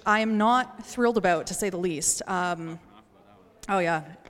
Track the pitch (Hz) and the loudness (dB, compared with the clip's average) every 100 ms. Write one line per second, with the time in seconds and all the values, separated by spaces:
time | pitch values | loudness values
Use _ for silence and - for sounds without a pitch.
0 | 220 214 220 214 214 247 247 - - - | 2 2 2 2 4 4 0 -8 -12 0
1 | 240 226 185 165 - 185 202 180 180 151 | 2 4 2 2 0 -4 -4 -2 -2 -2
2 | - - - 185 180 170 165 165 - - | -2 -2 -2 -2 -2 -4 -8 -12 -16 -20
3 | _ _ _ - - _ - 196 170 160 | _ _ _ -20 -20 _ -2 0 2 0
4 | 156 175 | -4 -16